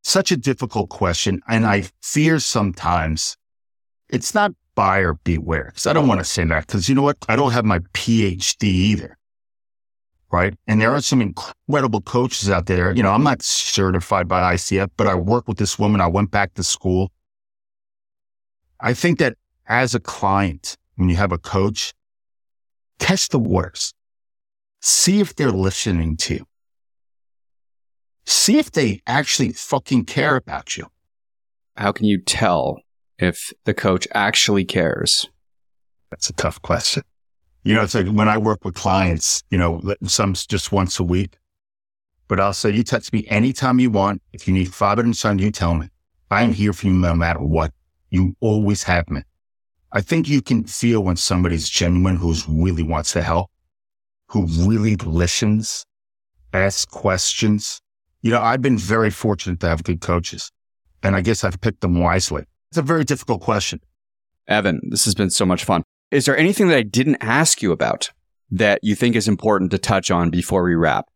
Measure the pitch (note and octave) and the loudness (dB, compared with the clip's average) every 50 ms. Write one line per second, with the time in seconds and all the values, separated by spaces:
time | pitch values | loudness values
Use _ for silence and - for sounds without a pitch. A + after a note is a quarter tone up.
0 | - - - F#3+ F#3+ - F3+ D3+ - C3+ B2+ - C3 A2 - G#2+ G2+ - - - | -2 0 0 0 2 2 -2 0 0 -2 -2 -2 -4 -6 -4 -4 -4 -4 -4 -2
1 | G2+ F2+ E2+ - - G#2 G2 - - - A2+ A2+ A2+ G#2+ G2+ G2+ F2 - _ _ | -2 0 0 0 -2 -2 -2 -4 -2 0 0 2 2 2 2 0 -2 -4 _ _
2 | - - - D3 D3+ E3 E3 D3 - - - A#2+ G#2 G2 F2+ - - E2+ F2 F2 | -12 -4 0 2 4 4 2 2 0 -2 -2 0 -2 -2 -4 -4 -2 0 0 0
3 | D#2 D#2+ D#2+ D#2 - - - _ _ _ _ _ _ _ _ _ _ _ _ _ | 0 -2 -4 -4 -4 -8 -8 _ _ _ _ _ _ _ _ _ _ _ _ _
4 | _ _ - B2+ - - - G#3+ G3+ G3+ - _ _ _ _ - G2+ F#2+ F#2 G2 | _ _ -6 -4 -4 -2 0 0 0 0 -2 _ _ _ _ 0 0 2 2 2
5 | F#2+ F2+ D2+ - _ - E2+ D#2+ D#2 E2 D#2+ D#2 C2+ - - - - A#2 D3 D#3+ | 0 0 -2 -2 _ -2 -2 -2 -2 -4 -4 -4 -4 -8 -10 -4 -2 0 2 4
6 | D3 C3 G#2 F#2 E2+ - - - E2+ D#2+ D#2+ D#2 D2+ - - G2+ F2 - C3+ C3+ | 4 4 2 2 -2 -4 -2 -2 0 2 0 0 -2 -2 -4 -2 0 2 2 2
7 | C#3 C#3+ D3 _ - - A2+ B2 C#3+ C3 A2+ B2 A2 G#2+ F#2+ E2+ F2+ - _ - | 2 0 -2 _ -2 0 2 2 2 2 2 2 2 2 2 0 0 -4 _ -6
8 | - - A#2 A2+ G#2 F#2+ F#2 F#2 - - - _ G#2+ G#2 F#2 F2+ F#2 G#2+ G#2+ G#2 | 0 2 2 2 2 0 -2 -2 -4 -4 -4 _ 0 2 2 4 4 2 2 0
9 | - - - _ _ _ _ _ _ _ _ _ _ _ _ _ _ _ _ _ | -2 -10 -16 _ _ _ _ _ _ _ _ _ _ _ _ _ _ _ _ _
10 | _ _ _ _ _ _ - G2+ F2+ G2 F#2 - _ - A2 G#2+ G#2+ A#2 C3 C#3+ | _ _ _ _ _ _ -2 0 0 -2 -4 -8 _ 0 2 2 4 2 2 0
11 | - - C#3+ B2+ A2 G2 F2 - - - - _ _ - D3 D3 C3+ B2 G#2+ G#2+ | -2 0 0 2 0 0 -4 -8 -14 -16 -18 _ _ -2 0 2 2 0 -2 -4
12 | - - - B2 B2 B2+ - - G2 G2 F#2+ F2 F2 - F#2+ F2 F2 F#2 F2+ - | -6 -2 0 0 0 0 -2 -2 0 0 0 0 0 0 0 2 2 0 2 2
13 | G#2 F#2+ G2 A2+ D3+ C#3+ B2+ - - - - - - - - - G2 F#2 F2+ F2 | 2 2 2 2 2 2 0 0 -2 -4 -2 -2 -2 -2 0 0 2 2 0 0
14 | F2 - G2+ F#2+ F2 F2 F#2 F#2 F2+ F#2 F2+ F2+ - - G2 F#2+ G2 F2+ _ - | 0 0 -2 -2 0 0 0 2 2 2 0 0 -2 -2 0 0 -2 -2 _ 0
15 | G#2 G2+ F#2+ F2 E2+ G2+ A#2 A#2+ - - G#2 - G#2 G2 - - G#2 G#2 G#2+ G2+ | 0 0 2 0 0 0 0 0 0 -4 -4 -2 -2 -4 -2 0 0 2 2 2
16 | F#2 E2+ E2+ G2 G#2 - - G#2 G2+ F2+ _ - F2 - - - - F#2+ F#2 F#2 | 2 2 2 0 0 0 0 0 0 -2 _ -6 -4 -4 -4 -2 -2 0 0 0
17 | G2 F#2 _ _ _ _ _ _ _ _ _ _ _ _ _ _ _ _ _ _ | 0 -2 _ _ _ _ _ _ _ _ _ _ _ _ _ _ _ _ _ _
18 | _ _ _ _ _ _ _ _ _ _ _ _ _ _ _ _ - A#2 B2 - | _ _ _ _ _ _ _ _ _ _ _ _ _ _ _ _ -2 -2 0 2
19 | - F3 E3 - D#3+ B2+ A#2 _ _ _ _ _ _ - A2 A#2+ C3 A#2 A#2+ A#2+ | 2 2 4 4 2 0 0 _ _ _ _ _ _ 0 0 2 2 2 0 -4
20 | - - - - - G2 G2 G2 G2 F2+ D2 - - - - _ _ _ _ - | -4 -6 -8 -2 0 2 4 4 2 0 -2 -6 -12 -16 -16 _ _ _ _ 0
21 | F2+ F2+ E2+ F2 G2+ F2+ F2+ E2 - - - F#2+ F#2+ G#2 - - - - - _ | 2 2 4 2 2 0 -2 -4 -6 -4 -2 0 0 0 -2 -4 -8 -8 -10 _
22 | _ _ _ _ _ _ _ _ _ _ _ _ _ _ _ _ _ _ _ _ | _ _ _ _ _ _ _ _ _ _ _ _ _ _ _ _ _ _ _ _
23 | - - F#3+ F#3+ - - - C3+ A2+ G2+ F#2+ F2+ - - _ - - - - _ | -2 0 0 0 0 0 0 0 0 2 0 0 -2 -4 _ -10 -10 -10 -10 _
24 | _ _ _ _ _ _ _ _ _ _ _ _ _ _ _ _ - - - - | _ _ _ _ _ _ _ _ _ _ _ _ _ _ _ _ -2 0 2 2
25 | - F3 G3 G#3 G3+ - - - D3+ C3 G2 F#2+ F#2+ F#2 - - - A2 F2+ E2+ | 2 4 4 2 2 0 -2 0 0 0 2 2 0 0 -2 -2 -2 0 0 0
26 | D#2+ E2 D#2 D#2+ - - D2 C2+ - _ _ _ _ _ _ _ _ _ _ _ | 0 -2 -2 -4 -4 -4 -6 -8 -8 _ _ _ _ _ _ _ _ _ _ _
27 | _ _ _ _ _ _ _ _ _ _ _ _ _ _ _ _ _ _ _ _ | _ _ _ _ _ _ _ _ _ _ _ _ _ _ _ _ _ _ _ _
28 | _ _ _ _ _ - - - - - A3+ D4+ D4+ - - E3 C#3 G#2+ F#2+ F#2 | _ _ _ _ _ -2 0 2 4 4 4 4 2 2 0 0 0 0 -2 -4
29 | _ - B2 C#3+ C#3+ - - - C3 F#2+ - - - - - C3+ _ - C3+ B2 | _ -2 -2 -2 0 0 0 0 0 -2 -2 -8 -6 -4 -4 -4 _ 0 0 0
30 | F#2 - - D3 C#3 D3+ C#3+ B2+ - - - C#2 - - - - - - _ _ | 0 0 -2 -2 0 2 0 0 -2 -6 -10 -10 -8 -10 -12 -12 -12 -16 _ _
31 | _ _ _ _ _ _ _ _ _ _ _ _ _ _ _ - A2 A#2+ A2 - | _ _ _ _ _ _ _ _ _ _ _ _ _ _ _ -4 -4 -4 -2 0
32 | A2 G#2+ G2+ F#2 - - - - A#2 G2 F2 D#2 B1+ C#2 - - _ _ _ _ | 0 0 0 0 -2 -4 -2 0 2 2 2 2 0 -2 -4 -8 _ _ _ _
33 | _ _ _ - F2+ F2+ - - - - - _ _ - - - - G2+ F#2 F#2 | _ _ _ -2 -2 -2 -2 -4 -12 -14 -14 _ _ -4 -4 0 0 0 0 0
34 | - - - G#2 G2+ G2+ - - - - G#2 G2+ F#2 - - F#2+ E2+ D#2 - - | -2 -2 -2 0 0 2 2 0 2 2 2 0 0 0 0 0 0 0 0 -2
35 | - - - - - - _ _ _ _ _ _ _ _ _ _ _ _ _ _ | 0 0 0 0 -2 -6 _ _ _ _ _ _ _ _ _ _ _ _ _ _
36 | _ _ - - - - - - - D#2 - - - - E2 D2+ - - - D3+ | _ _ -10 -8 -8 -6 -4 -4 -4 -4 -4 -6 -4 -2 -2 -2 -2 -2 -4 -4
37 | - _ _ _ _ _ _ _ _ _ _ _ _ G#2 G#2+ A2+ A2 F#2 - A2+ | -6 _ _ _ _ _ _ _ _ _ _ _ _ 0 2 2 2 0 0 -2
38 | F#2 F#2+ G#2+ G#2 G#2+ A2 G#2+ A2 G#2+ A2 G#2 - _ G2+ F2+ - - G2 F#2 G2 | 0 2 2 2 2 2 2 2 2 0 -2 -2 _ -10 -10 -4 -2 2 2 2
39 | F#2 F2 E2 D#2 - - - - - _ G2+ F#2 F2 E2+ E2 E2+ F2+ F#2+ G2+ _ | 2 2 0 -2 -2 -4 -4 -4 -4 _ 0 0 2 0 0 -4 -4 -6 -6 _
40 | - F#2+ - - G#2+ G2 F#2 - - - G#2+ F#2 - - - G2 F#2 F2+ - - | -4 -4 -2 0 0 0 -2 -4 -6 -4 -4 -4 -4 -2 0 0 0 0 -2 -4
41 | F2+ E2+ F2+ F#2 G2 F2+ _ _ _ _ _ _ _ _ _ _ _ _ _ _ | -2 0 0 -2 -2 -4 _ _ _ _ _ _ _ _ _ _ _ _ _ _
42 | _ _ _ _ _ _ G2 F#2 G2 G2+ F#2+ - - A2 G2+ A2+ A#2+ - - A2+ | _ _ _ _ _ _ 0 0 0 0 0 0 -2 0 0 0 -2 -2 -2 -4
43 | - - - A2 - - G#2+ G#2 A2+ C3 C3 - C3+ B2+ B2+ B2+ B2+ B2 G#2+ G2 | -4 -2 -4 -4 -2 0 0 2 2 0 0 0 0 2 4 4 4 4 2 2
44 | G2 G2+ G#2 F#2 _ _ - D2+ - - F#2 F#2+ F#2 F2+ - - - G2 G2+ A2+ | 2 0 -2 -4 _ _ -20 -8 -2 0 2 2 0 -2 -2 -2 0 0 2 2
45 | A#2 A#2+ A2 - - A2 G#2 F#2+ F#2 G#2+ G#2 - F2+ E2+ E2+ D#2+ D#2 - _ _ | 2 0 0 0 0 0 0 2 0 0 0 0 0 0 0 0 -2 -6 _ _
46 | _ _ _ _ _ _ G2 G#2 A#2+ A2+ - F#2+ G#2 G#2 F#2+ - - G2 F#2 F#2 | _ _ _ _ _ _ 0 2 2 2 2 2 0 0 0 0 0 2 2 4
47 | F2+ F2 E2 E2 E2+ E2 E2 - C#2 D2 D#2+ E2 D#2 D2+ - _ _ _ _ _ | 2 2 2 2 0 0 -2 -2 -2 0 0 0 0 -2 -6 _ _ _ _ _
48 | _ _ - F#2 F#2 F2+ - _ - A2 G#2+ G#2+ G#2 G2+ G#2 - - - F2 F2 | _ _ 0 0 0 0 -2 _ 0 0 2 2 2 0 0 -2 -2 0 0 0
49 | D#2+ - - C2+ - _ _ _ _ _ _ _ _ _ _ _ _ _ - G2+ | 0 -2 -6 -8 -8 _ _ _ _ _ _ _ _ _ _ _ _ _ -6 -6
50 | F2 - E3 E3 E3 C#3+ D3 C3+ - - B2 A2+ A2+ - - - - A#2 A#2 A2 | -2 0 0 0 2 2 0 0 2 2 0 0 0 -4 -6 -2 0 2 2 2
51 | G2 F#2 F2 E2+ - - G2 F2+ F2+ E2+ E2+ D#2+ D2 - - - F2+ E2+ F2+ F2+ | 2 0 0 0 0 0 0 2 2 2 0 -2 -4 -4 -2 0 0 2 2 2
52 | F#2 F#2+ F#2 E2+ E2 E2+ D#2+ D#2+ - D#2 D#2 D#2 E2+ F#2 E2+ E2 D#2+ D#2 E2 D2+ | 2 2 2 0 0 0 -2 -2 -2 -2 0 2 2 2 0 0 -2 -2 -2 -4
53 | D2+ - - F2 E2 E2 E2 E2+ F#2 - _ _ _ _ _ _ _ _ _ _ | -4 -2 -2 -2 -2 0 -2 -2 -2 -4 _ _ _ _ _ _ _ _ _ _
54 | _ _ _ _ _ _ - G#2+ F#2 E2 D#2+ E2 F2 G2+ A2+ A2 G#2 A2 G#2+ F2+ | _ _ _ _ _ _ -2 -2 0 0 0 2 2 2 2 2 2 0 0 0
55 | - D#2+ D#2 E2 F2 F2 - - A2+ G#2 G#2 A2 A2 - - - - _ _ _ | -2 -2 0 0 0 0 0 0 0 2 2 0 0 -4 -8 -10 -12 _ _ _
56 | _ _ _ _ _ _ _ _ _ _ - F#2 F#2+ G2 - - - _ - - | _ _ _ _ _ _ _ _ _ _ 0 0 0 0 0 -4 -6 _ -8 -2
57 | - G2+ F#2 F2+ - - - - A2+ G#2+ G#2 G#2 - - - - _ _ _ _ | 0 0 0 0 -2 -4 -2 0 0 2 2 0 -2 -8 -12 -12 _ _ _ _
58 | _ _ _ _ - A#2 A#2 A#2+ A2+ A2+ A#2+ C3 B2 C3+ B2+ G#2 F2+ F2 A2+ A2+ | _ _ _ _ -2 0 0 2 2 0 0 2 2 0 0 0 0 0 2 2
59 | A2 G#2+ F2+ - - A2 G2+ F2+ - F#2+ F2 E2 - E2+ E2 D#2+ E2 - F2 E2 | 2 0 0 -2 -2 -2 -2 -2 -2 -6 -6 -2 0 0 0 0 -2 -4 -4 -4
60 | - - F2 F2 F2 - - - - - _ _ _ _ _ _ _ _ _ _ | -2 -2 -2 -2 -2 -6 -10 -12 -14 -16 _ _ _ _ _ _ _ _ _ _
61 | - G2 G2+ F#2+ F2 A2 A2+ - - F#2 F#2 F#2 - A#2+ G2 _ - F2+ F2 F2 | -2 0 0 0 0 0 -2 0 -2 -4 -4 -2 -4 -4 -4 _ -2 0 2 2
62 | F2 E2+ F2 F#2+ - - D#2+ C#2+ - _ _ _ _ _ - E3 C#3+ C3+ E3+ D#3+ | 2 2 0 0 -2 -2 -6 -8 -8 _ _ _ _ _ -4 -2 0 0 0 0
63 | D3 - D3 - - - A2+ F2 - - B2+ G#2+ - - - C#2+ _ _ _ _ | 0 -2 -2 -4 -2 -4 -4 -2 0 -2 -2 0 -2 -4 -8 -10 _ _ _ _
64 | _ _ _ _ _ _ _ _ _ - G2+ G#2+ G2 F#2+ E2 - G1+ G1+ - G2+ | _ _ _ _ _ _ _ _ _ -2 0 0 2 0 -2 -2 -6 -4 -2 -2
65 | - A2 F#2+ - G2+ F#2 - - G#2 F#2 F2+ E2+ - - - E2 D#2+ _ _ _ | 0 0 0 0 0 0 0 0 2 2 0 0 0 0 0 0 -2 _ _ _
66 | _ _ - C#3+ B2+ - C#3 - D#3 F3+ G3+ - G3+ F3+ D#3+ C3 A2+ G#2 - B2 | _ _ -2 0 2 2 2 2 2 2 2 2 4 4 4 2 2 0 0 0
67 | C3 D3+ C#3+ - - A2 A#2 C#3+ D#3+ D#3 - - - F#2+ E2+ D#2 C#2 A1 - - | 2 2 0 0 0 0 2 2 2 2 0 0 0 -2 0 0 0 -2 -2 -4
68 | - - _ _ _ _ _ _ _ _ - F2+ A2 G#2 G2+ - - G#2+ G#2 - | -6 -10 _ _ _ _ _ _ _ _ -2 2 4 4 2 2 0 -2 0 2
69 | B2 A#2+ A2+ A#2 G2+ A2 G#2 - - A2 G#2 F#2+ F#2+ F2+ G2 F#2 - - G#2+ F#2+ | 2 2 2 2 2 2 0 2 2 2 2 2 2 0 0 -2 0 0 0 0
70 | F2 - F#2+ F2 E2+ E2+ D#2 F2 F2 - F#2+ F#2+ F2 F2+ E2+ E2 E2 D#2 A#1 G1+ | 2 0 0 2 2 0 0 -2 -2 0 0 0 2 2 2 4 4 2 2 0
71 | - _ _ | -4 _ _